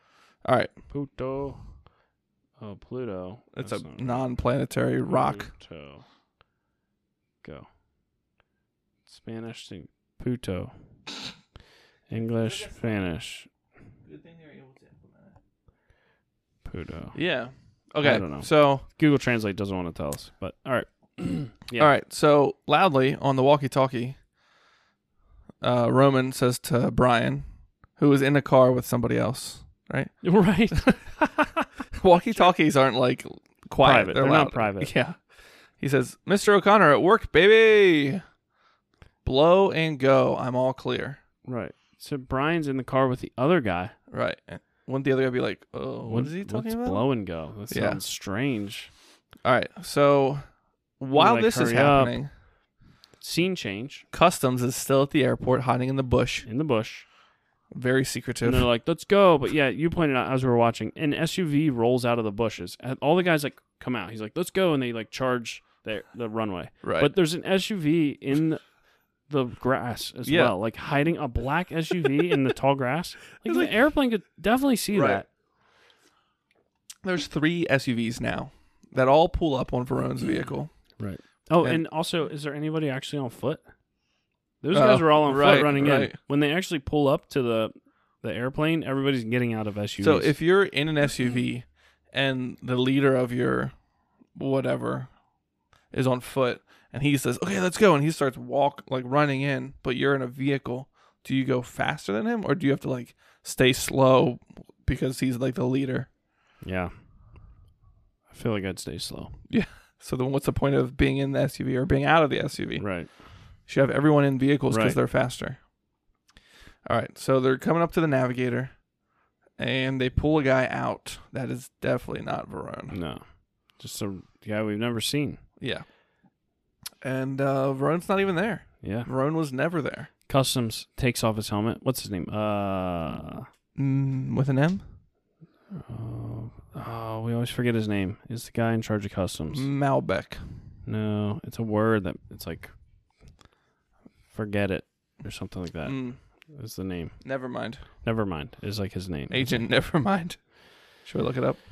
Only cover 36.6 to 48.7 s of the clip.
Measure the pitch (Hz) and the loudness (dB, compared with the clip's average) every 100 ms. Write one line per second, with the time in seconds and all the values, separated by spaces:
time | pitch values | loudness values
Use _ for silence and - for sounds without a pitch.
36.6 | 202 214 160 123 165 226 - 151 196 220 | 6 8 8 8 6 4 4 6 8 8
37.6 | 220 214 190 156 139 185 - _ _ _ | 8 8 6 4 2 -2 -8 _ _ _
38.6 | _ _ _ _ - _ - 131 165 190 | _ _ _ _ -20 _ -2 4 6 8
39.6 | 196 156 160 139 131 135 127 131 123 127 | 6 2 -2 2 4 6 4 0 -2 0
40.6 | 131 - - 123 - 143 _ _ - 120 | -2 -2 -4 -4 -6 -10 _ _ -10 -8
41.6 | 85 - _ _ - 143 127 135 151 170 | -10 -14 _ _ -10 -10 -4 -2 0 0
42.6 | 147 131 120 135 131 123 - - 139 180 | -2 -4 -2 2 2 0 -6 -2 2 2
43.6 | 107 87 92 - _ - 120 - - - | 2 -4 -6 -12 _ -4 -4 -6 -12 -18
44.6 | _ _ - 131 139 131 131 127 120 92 | _ _ -8 -2 2 2 2 0 -4 -6
45.6 | _ - 135 120 120 117 143 175 202 208 | _ -10 -10 -10 -4 -4 -4 -6 -8 -6
46.6 | 226 233 240 98 135 117 92 82 80 107 | -4 -6 -4 0 0 0 -4 -8 -10 -12
47.6 | 104 - 113 98 - - 101 98 139 113 | -8 -4 -2 -4 -8 -10 -6 -4 -2 -4
48.6 | 101 | -6